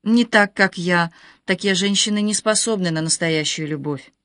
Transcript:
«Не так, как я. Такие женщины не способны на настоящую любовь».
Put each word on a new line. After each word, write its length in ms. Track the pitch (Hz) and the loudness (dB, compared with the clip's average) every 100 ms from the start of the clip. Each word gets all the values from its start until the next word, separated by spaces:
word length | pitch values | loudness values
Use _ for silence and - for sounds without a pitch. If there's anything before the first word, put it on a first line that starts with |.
«Не 220 | 208 233 | 4 2
так, 300 | 233 220 202 | 4 4 2
как 240 | - 190 185 | 2 0 0
я. 340 | 175 175 170 _ - _ | 0 0 0 _ -20 _
Такие 300 | - 185 202 | -4 -2 0
женщины 480 | 180 202 202 214 208 | 0 0 0 0 0
не 100 | 208 | -2
способны 580 | 208 214 214 233 214 180 | -2 0 0 -2 -2 -2
на 120 | 160 | -2
настоящую 680 | 160 - 170 160 151 - 151 | -2 -2 0 0 -2 -6 -6
любовь». 440 | 151 143 139 - _ | -6 -6 -8 -12 _